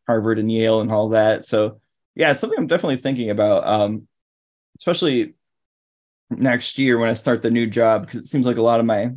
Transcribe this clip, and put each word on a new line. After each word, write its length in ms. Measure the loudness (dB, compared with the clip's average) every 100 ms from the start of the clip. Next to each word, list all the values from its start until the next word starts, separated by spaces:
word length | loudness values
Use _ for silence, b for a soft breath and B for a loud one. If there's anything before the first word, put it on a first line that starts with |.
| -2
Harvard 320 | 0 0 0
and 100 | 0
Yale 280 | 0 2 2
and 100 | 0
all 180 | 0 0
that. 360 | 2 2 0 0
So 360 | 0 0 -4 _ _ _ -2
yeah, 160 | 0
it's 80 | 0
something 180 | -2 -4
I'm 100 | -2
definitely 300 | -2 -2 -4
thinking 320 | -4 -4 -2
about, 360 | 0 2 2 2
um, 400 | 0 0 -4 -12 _ _ _ _ _ _ -8
especially 560 | -4 -2 0 0 -2 -8 _ _ _ _ _ _ _ _ -10
next 480 | -2 0 0 -4 -2
year 180 | 0 2
when 120 | 0
I 40 |
start 280 | -2 -2 0
the 100 | 0
new 160 | 0 0
job, 420 | 2 2 2 -2
'cause 120 | -12
it 40 | -6
seems 200 | -2 0
like 120 | 2
a 40 |
lot 180 | 2 2
of 60 | 2
my 260 | 0 -2